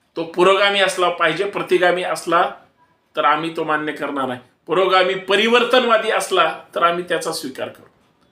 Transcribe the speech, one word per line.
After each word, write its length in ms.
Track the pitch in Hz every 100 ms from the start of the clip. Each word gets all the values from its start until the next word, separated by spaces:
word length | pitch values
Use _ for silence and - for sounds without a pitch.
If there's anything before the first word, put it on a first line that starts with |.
| _ -
तो 80 |
पुरोगामी 560 | 165 170 180 196 202 202
असला 300 | 190 190 175
पाहिजे, 340 | 175 165 160
प्रतिगामी 600 | 202 180 170 180 180 175
असला 480 | 175 156 - 170 202 - _ _ _ _ _ -
तर 100 | 151
आम्ही 300 | 151 165 165
तो 80 |
मान्य 300 | 156 151 151
करणार 360 | 147 143 139 131
आहे. 260 | 120 - _ -
पुरोगामी 460 | 170 190 185 185
परिवर्तनवादी 1000 | 190 - 202 226 240 240 254 233 220 214
असला 480 | 190 - 190 160 - - -
तर 80 |
आम्ही 200 | 170 175
त्याचा 280 | 175 165 165
स्वीकार 360 | 156 139 127 110
करू, 200 | - - _ _ _ _